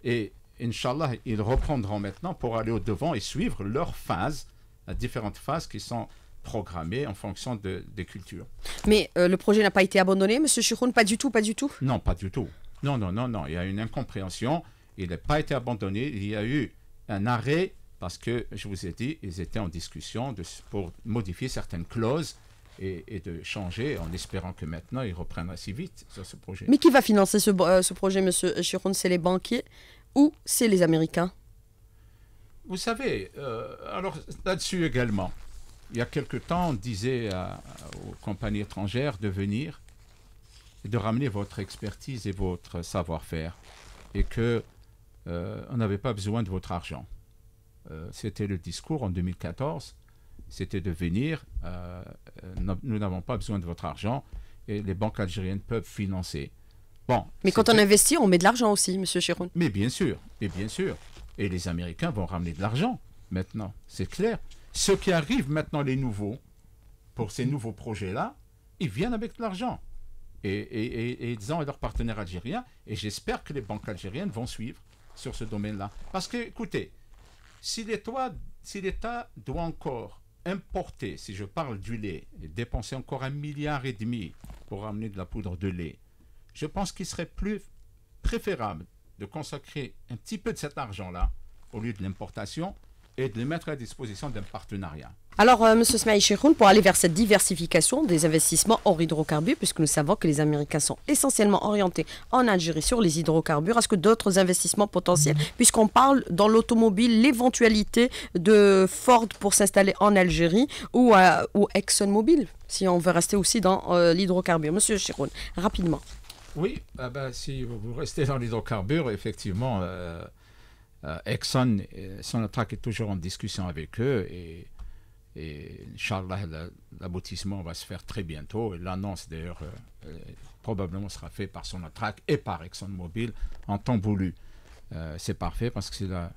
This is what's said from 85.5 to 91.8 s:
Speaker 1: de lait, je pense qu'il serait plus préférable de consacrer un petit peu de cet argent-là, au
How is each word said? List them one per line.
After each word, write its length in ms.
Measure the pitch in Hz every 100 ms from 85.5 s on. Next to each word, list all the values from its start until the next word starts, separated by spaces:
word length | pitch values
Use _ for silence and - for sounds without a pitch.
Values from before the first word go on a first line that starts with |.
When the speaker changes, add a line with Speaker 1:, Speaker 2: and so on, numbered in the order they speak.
| 87
Speaker 1:
de 120 | 98
lait, 300 | 87 82 - _ _ - - -
je 140 | - 151
pense 260 | - 202
qu'il 140 | - 185
serait 200 | - 165
plus 360 | - 190 208 - - - - _ -
préférable 600 | - 233 220 165 107 82 87 _ _ -
de 60 |
consacrer 720 | 101 160 143 143 - 151 131 - -
un 60 | 120
petit 220 | - 220
peu 140 | -
de 60 | 185
cet 180 | 147 -
argent-là, 540 | 127 98 92 87 - - - - -
au 80 | 110